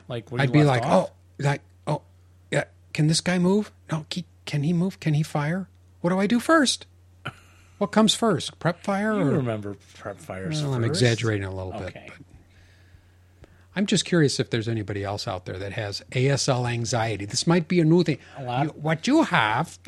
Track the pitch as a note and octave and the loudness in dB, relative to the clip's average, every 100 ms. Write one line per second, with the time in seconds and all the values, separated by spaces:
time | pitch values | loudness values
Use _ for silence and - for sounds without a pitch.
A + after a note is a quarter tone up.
0 | - A#2+ - B2 C3+ D3+ D3 B2+ C3 F#3 | -8 -12 -8 -2 2 4 4 2 2 2
1 | - - _ - C#3 C#3+ _ _ - D3 | 2 -8 _ -4 -2 -2 _ _ -6 -6
2 | _ _ _ _ - D#3 - _ _ - | _ _ _ _ -4 -4 -4 _ _ 0
3 | D3+ - - F3+ F3 G3+ G#3 - - D#3+ | 2 2 0 2 2 2 -2 -10 -8 -8
4 | D3+ - - _ - D3 C#3+ E3+ F#3+ - | -8 -10 -12 _ -6 -2 0 0 0 -2
5 | D#3+ D3 D#3 D3+ D3 F3+ F#3 _ _ _ | -2 0 0 -2 -2 -4 -8 _ _ _
6 | F3 F#3 G3+ A#3+ - D#4+ C4 - - _ | -2 0 2 2 4 4 4 -2 -8 _
7 | _ _ - - - _ _ - G3+ G#3+ | _ _ -16 -16 -20 _ _ -6 0 4
8 | A3 - A#3 D3 - - D#3+ F3 - G3 | 4 4 0 0 -4 -4 -4 -4 -4 -2
9 | G#3+ G#3 - F#3 B2 G#2+ G2+ G2+ - - | 0 0 2 2 0 -4 -8 -12 -18 -16
10 | G#2+ G2+ - F#2+ F#2+ D#3 C#3+ B2+ A2+ - | -14 -12 -12 -8 -6 -4 -2 -2 0 2
11 | B2 A2 A2+ G#2 G2 F#2+ F#2 A2 A2 - | 2 2 -2 -2 -4 -8 -10 -10 -12 -14
12 | - - - - _ _ _ _ _ - | -20 -20 -20 -20 _ _ _ _ _ -20
13 | _ _ _ _ - _ _ F3 G3+ F#3 | _ _ _ _ -20 _ _ -4 0 0
14 | - F3 C#3+ - A#2+ A#2 A2 A2+ G#2 G2+ | 2 4 4 2 -2 -2 -2 -4 -4 -4
15 | G2 G#2 - F2+ - F#2 G2+ F#2+ G#2 G2 | -4 -6 -6 -8 -8 -10 -8 -8 -6 -8
16 | - C3 C3 C#3 - B2 B2 A#2+ A2+ A#2 | -6 0 2 2 0 0 -2 -4 -2 -2
17 | A2+ G2+ G2+ - - F3 D#3+ F3+ D#3 E3+ | -2 -4 -6 -2 2 2 2 2 4 4
18 | E3 C#3 - - B2 B2 D3+ - D3 D#3+ | 2 -2 -8 -12 -6 -2 -2 -4 -4 -2
19 | - D#4 D4 E3+ G#2+ A#2 E3+ - | 2 2 4 4 4 2 -2 -8